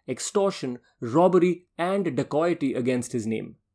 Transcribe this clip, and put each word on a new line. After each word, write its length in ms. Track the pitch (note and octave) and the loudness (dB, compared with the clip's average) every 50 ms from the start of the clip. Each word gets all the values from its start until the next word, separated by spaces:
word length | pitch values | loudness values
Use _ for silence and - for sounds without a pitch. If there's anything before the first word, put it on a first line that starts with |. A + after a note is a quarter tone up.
| _ - | _ -10
extortion, 720 | B2+ - - - - G#3 G3 G3 F#3 - - B2+ B2 - _ _ _ - | -8 -8 -6 -2 0 0 2 0 0 -2 -6 -6 -6 -8 _ _ _ -10
robbery, 680 | C3 A#2 A#2 D#3+ F3+ F#3 F3+ F#3 E3 F3+ E3+ - - _ _ | -6 0 4 4 6 6 6 6 4 4 2 0 -6 _ _
and 300 | - E3+ F3+ G3 G3+ F#3+ | -4 -4 -2 -2 -2 -2
dacoity 680 | - C3 B2+ C3+ - - D3+ E3 F3 E3 E3+ C#3+ C3+ - | -2 -2 -2 -2 -2 0 0 2 0 0 0 -2 -2 -2
against 380 | B2+ A#2+ B2+ B2+ B2 A#2 - | -2 -2 0 0 -2 -2 -4
his 140 | - A#2+ G#2 | -4 -4 -2
name. 300 | A2 A2 A2 - - - _ _ _ | -2 -4 -4 -6 -8 -14 _ _ _